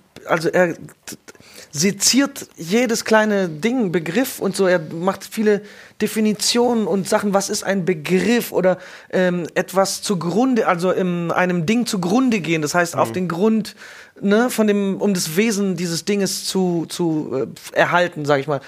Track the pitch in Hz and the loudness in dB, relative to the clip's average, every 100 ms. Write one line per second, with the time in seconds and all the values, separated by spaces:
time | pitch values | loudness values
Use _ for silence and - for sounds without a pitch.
0 | _ - - 165 160 - 180 - 151 - | _ -14 -2 -2 0 2 0 -2 -12 -20
1 | - - - - - - - 143 185 196 | -18 -20 -20 -20 -20 -20 -12 -2 -2 0
2 | - 240 277 277 - - 160 214 247 226 | 0 2 2 -2 -16 -14 -2 0 2 0
3 | - 220 214 202 185 156 208 262 202 170 | 2 4 4 2 0 -2 -2 0 0 0
4 | 165 175 262 - 196 185 190 180 156 165 | -2 -2 -2 -2 -4 0 2 2 0 -6
5 | 185 185 - - 214 202 202 - - - | -4 -4 -6 -2 0 0 -2 -18 -18 -6
6 | 214 214 214 208 - 240 240 240 202 196 | -4 0 0 0 0 2 2 2 0 -2
7 | 185 214 208 196 196 208 - 196 170 180 | 0 0 2 0 0 -4 -2 -2 0 -2
8 | 143 185 185 240 - - 180 180 - - | 2 2 4 2 0 0 2 0 -4 -20
9 | - - 185 175 160 - - 185 190 - | -4 0 2 0 -2 -4 -2 0 0 0
10 | - 196 160 175 262 247 160 180 185 - | -4 -2 0 0 2 2 2 2 2 0
11 | 185 175 170 160 180 180 156 240 226 202 | 0 -2 -2 0 0 0 0 0 0 -2
12 | 175 220 262 226 156 160 147 175 170 - | 0 2 2 0 0 -2 0 0 0 0
13 | 160 143 180 165 220 220 214 - - - | -2 -2 -4 0 2 2 -2 -10 -20 -20
14 | - - 202 208 247 - 214 202 196 180 | -20 -6 0 2 2 2 2 2 0 0
15 | 208 185 170 156 226 196 202 170 175 165 | 0 0 -2 0 0 0 -2 -2 -4 -4
16 | - 202 190 - - 190 185 170 160 - | -2 0 0 -4 -4 0 0 0 -4 -2
17 | 170 156 147 131 135 160 - - 151 170 | -2 -2 -2 -4 -4 -8 -6 0 2 2
18 | 175 170 143 143 135 139 | 0 -2 0 0 0 -4